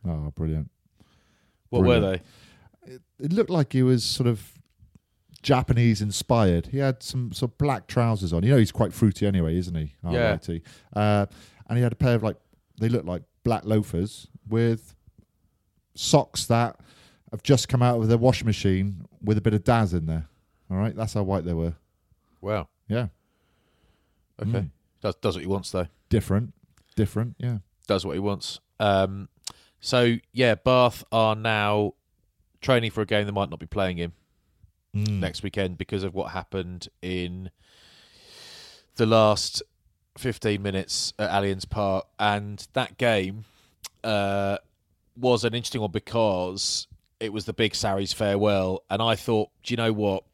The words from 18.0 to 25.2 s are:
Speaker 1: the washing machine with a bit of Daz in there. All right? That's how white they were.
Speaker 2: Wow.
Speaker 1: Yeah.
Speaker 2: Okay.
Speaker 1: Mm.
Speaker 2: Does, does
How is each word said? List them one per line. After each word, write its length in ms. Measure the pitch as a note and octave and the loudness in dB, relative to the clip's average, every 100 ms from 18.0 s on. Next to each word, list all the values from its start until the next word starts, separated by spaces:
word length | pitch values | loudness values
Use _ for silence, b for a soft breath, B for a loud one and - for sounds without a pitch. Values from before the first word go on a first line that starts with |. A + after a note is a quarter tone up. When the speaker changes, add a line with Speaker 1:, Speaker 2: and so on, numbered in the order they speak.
| A2 | 4
Speaker 1:
the 100 | A#2 | 4
washing 280 | B2 B2 A2+ | 4 2 0
machine 600 | G#2 G2 F#2+ G2 F#2 - _ | 0 2 2 0 -4 -14 _
with 160 | G#2 G#2+ | 0 2
a 40 | |
bit 120 | G#2 | 2
of 100 | G#2+ | 0
Daz 300 | - A#2 G#2 | 2 2 2
in 120 | F2 D#2+ | 0 -2
there. 220 | D#2+ D2+ _ _ _ _ | -4 -6 _ _ _ _
All 60 | F#2 | -4
right? 180 | G#2+ F#2+ | -4 -4
That's 180 | A2 | -4
how 100 | A2 | -2
white 200 | F#2+ G2 | 0 -2
they 100 | E2 | 0
were. 200 | E2 E2+ D#2+ _ _ _ _ _ _ | -2 -2 -4 _ _ _ _ _ _
Speaker 2:
Wow. 300 | G2 G#2 - _ _ | -6 -4 -6 _ _
Speaker 1:
Yeah. 200 | A2 A#2 _ _ _ _ _ _ _ _ _ _ _ _ - | -4 -4 _ _ _ _ _ _ _ _ _ _ _ _ -8
Speaker 2:
Okay. 100 | G#2+ | -2
Speaker 1:
Mm. 180 | A#2 E2 - _ _ | -2 -4 -10 _ _
Speaker 2:
Does, 140 | G#2+ | -6
does 200 | - | -2